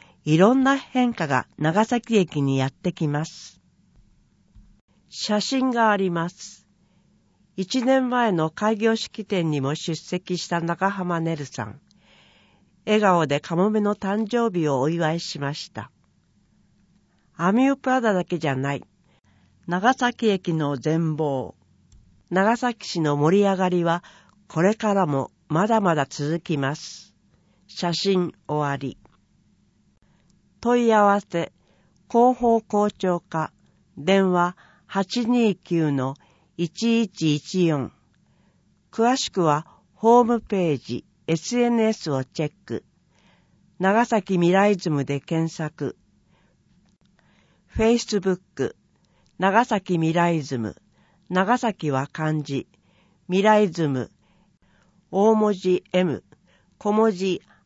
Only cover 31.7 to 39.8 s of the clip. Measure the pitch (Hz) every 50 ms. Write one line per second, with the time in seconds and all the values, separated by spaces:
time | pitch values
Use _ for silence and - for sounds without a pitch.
31.7 | _ _ _ _ _ _ _ - - 233 240 254 254 247 240 233 226 226 226 -
32.7 | - 208 208 208 - - - 185 175 175 - - - 160 156 - _ _ _ _
33.7 | _ _ _ _ - - 143 170 196 196 190 185 180 175 175 175 180 _ - -
34.7 | _ _ _ - - 196 190 - - 247 240 220 247 247 233 214 180 - _ -
35.7 | 175 165 160 151 143 135 127 135 139 - _ _ _ _ _ _ _ - 170 165
36.7 | _ - 220 233 233 226 226 190 - - 165 156 147 151 - - - 185 175 165
37.7 | 156 143 123 - - _ _ _ _ _ _ _ _ _ _ _ _ _ _ _
38.7 | _ _ _ _ - - 226 240 262 269 - - - 196 170 156 147 151 165 -
39.7 | - _